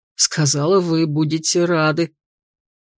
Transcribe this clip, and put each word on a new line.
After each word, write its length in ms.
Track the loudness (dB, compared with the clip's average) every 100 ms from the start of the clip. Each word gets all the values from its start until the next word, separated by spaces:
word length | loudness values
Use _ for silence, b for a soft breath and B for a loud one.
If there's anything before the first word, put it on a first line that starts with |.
| _ -2
Сказала, 600 | -2 0 0 0 2 2
вы 260 | 2 0 0
будете 580 | 0 -2 -2 -2 0
рады». 480 | 0 0 0 0 -4 -6 _ _ _ _ _ _ _